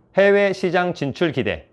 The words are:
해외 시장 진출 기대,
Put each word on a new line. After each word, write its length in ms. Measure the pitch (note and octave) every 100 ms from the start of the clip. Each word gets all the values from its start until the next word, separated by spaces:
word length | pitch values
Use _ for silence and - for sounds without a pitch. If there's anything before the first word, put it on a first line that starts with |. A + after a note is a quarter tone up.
| _ -
해외 360 | G3+ G3+ G3+
시장 400 | F#3 F3+ F3+ F3+
진출 400 | E3+ C#3 - E3+
기대, 340 | C3 G2+ E2 -